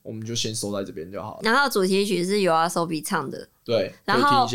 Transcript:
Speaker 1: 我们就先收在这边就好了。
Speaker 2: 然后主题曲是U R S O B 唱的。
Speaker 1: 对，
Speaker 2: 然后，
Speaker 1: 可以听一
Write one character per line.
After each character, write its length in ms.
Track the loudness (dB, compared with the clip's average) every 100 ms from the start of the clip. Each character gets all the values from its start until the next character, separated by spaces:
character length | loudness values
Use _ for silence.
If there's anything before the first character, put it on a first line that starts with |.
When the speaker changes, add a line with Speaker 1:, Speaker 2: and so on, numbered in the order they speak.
Speaker 1:
我 80 | -12
们 160 | -10 -6
就 80 |
先 180 | -4 -4
收 200 | -4 -4
在 100 | -4
这 100 | -6
边 180 | -10 -10
就 100 | -10
好 140 | -10 -4
了。 40 |
Speaker 2:
然 100 | 0
后 140 | 2 2
主 180 | 2 2
题 180 | 2
曲 200 | 2 0
是 160 | 0 2
U 120 | 4
R 160 | 4 2
S 80 | 0
O 40 |
B 160 | -2 -4
唱 300 | -2 -4 -4
的。 160 | -8 -14 _
Speaker 1:
对， 300 | -2 0 0 -4
Speaker 2:
然 160 | 0 2
后， 80 | 4
Speaker 1:
可 60 |
以 40 | 4
听 80 |
一 20 | 4